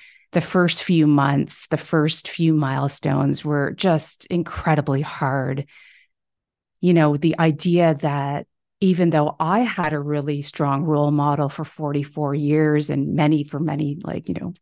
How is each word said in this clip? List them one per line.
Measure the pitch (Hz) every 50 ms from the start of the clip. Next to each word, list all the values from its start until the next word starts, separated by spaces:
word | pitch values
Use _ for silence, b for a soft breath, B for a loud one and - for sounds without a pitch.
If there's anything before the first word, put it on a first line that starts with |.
| B B B B B B -
The | 175
first | 160 - - 185 175 170 - - -
few | - 180 160 151
months, | 151 147 143 139 139 143 139 143 - - - - -
the | -
first | 143 - - - 160 147 160 156 - - -
few | - - 165 160 160
milestones | 156 151 131 135 135 139 143 - - - 151 143 139 139 139 139 - -
were | 151 147 143 143 - -
just | - - 190 165 156 - - - - -
incredibly | - 180 175 165 - - - - 170 156 147 143 147 135 135 147
hard. | - - - 151 135 135 139 131 135 135 139 143 b b b b b b b b b b _ _ _ _ _ _ _ _ _ _ _ _ _
You | - 180 175
know, | 165 156 151 147
the | 147 151 160 - -
idea | 165 165 151 151 - 175 170 175 170 165 156
that | 143 - 147 143 143 139 139 143 - - _ _ _ _ _ _ -
even | 202 185 180 165 180 170
though | 156 151 147 151 - -
I | 165 160 185 220
had | 247 226 190 - 175 151 156
a | 147
really | 143 147 147 147 139 147 147 143
strong | 143 - - - 151 143 139 139 165
role | 160 156 147 147 147
model | 151 147 143 147 143 147 147 139
for | - - 156
forty-four | - - - 156 147 143 143 143 147 - 156 151 139 139
years | 147 147 143 151 156 156 151 151 151 147 147
and | 143 139 139 143 -
many, | 151 151 151 156 151 147
for | 147 - 143
many, | 165 151 147 143 156 143 143 160 -
like, | - - - 165 -
you | 175 -
know, | - 180 180 -